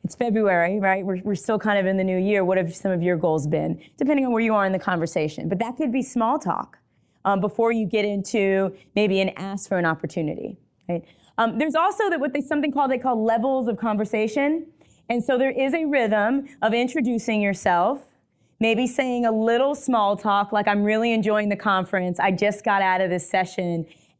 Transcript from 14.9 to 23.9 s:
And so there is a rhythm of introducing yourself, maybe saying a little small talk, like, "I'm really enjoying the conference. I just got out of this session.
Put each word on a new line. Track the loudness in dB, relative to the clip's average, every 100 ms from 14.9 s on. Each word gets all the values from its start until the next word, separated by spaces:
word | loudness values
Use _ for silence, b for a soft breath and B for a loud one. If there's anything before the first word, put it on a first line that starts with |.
| b -4
And | -2
so | 0 2
there | 2
is | 0 0
a | 0
rhythm | 0 0 2 2 2 0 -4 B
of | 0
introducing | 0 0 0 0 -2 -2 0
yourself, | 0 0 2 2 2 -2 -10 _ _ _ _ -2
maybe | 2 2 0
saying | 0 -2 0 0
a |
little | 2 2 2 2
small | 0 0 2 2 0
talk, | 0 0 2
like, | 0 2
"I'm | 2
really | 2 2 2
enjoying | 0 2 0 0
the | -2
conference. | 0 0 0 -2 -2 0
I | 0
just | 2 0 0
got | 0 2
out | 2 2
of | 0
this | -2 -2
session. | -2 -2 -4 -4 -4 -6